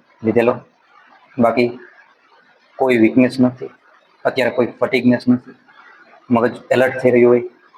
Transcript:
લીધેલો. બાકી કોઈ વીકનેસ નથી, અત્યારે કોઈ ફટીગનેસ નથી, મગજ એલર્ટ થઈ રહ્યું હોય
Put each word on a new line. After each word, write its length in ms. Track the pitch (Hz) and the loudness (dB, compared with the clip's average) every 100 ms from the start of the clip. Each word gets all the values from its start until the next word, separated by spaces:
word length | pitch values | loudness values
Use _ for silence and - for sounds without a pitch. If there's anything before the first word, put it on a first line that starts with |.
| _ _ | _ _
લીધેલો. 360 | 110 113 117 127 - _ _ _ _ _ _ - | -2 0 0 -2 -10 _ _ _ _ _ _ -2
બાકી 400 | 117 113 120 - - _ _ _ _ _ _ _ _ - | 0 0 -2 -4 -20 _ _ _ _ _ _ _ _ -4
કોઈ 220 | 131 120 | 0 2
વીકનેસ 420 | 110 113 123 127 | 2 2 0 0
નથી, 300 | 127 127 - - _ _ _ _ 131 | -2 -2 -14 -18 _ _ _ _ -6
અત્યારે 260 | - 120 | -4 -2
કોઈ 140 | 117 117 | -2 -4
ફટીગનેસ 600 | - 117 131 123 120 - | -4 -4 0 0 0 0
નથી, 240 | 123 - - _ _ - - _ _ - | -2 -4 -20 _ _ -20 -20 _ _ -4
મગજ 340 | 117 117 - - | -2 -2 -4 -4
એલર્ટ 260 | 123 131 127 | 0 0 0
થઈ 140 | 127 | 0
રહ્યું 200 | 120 120 | 4 4
હોય 120 | 123 120 - _ | 2 -2 -14 _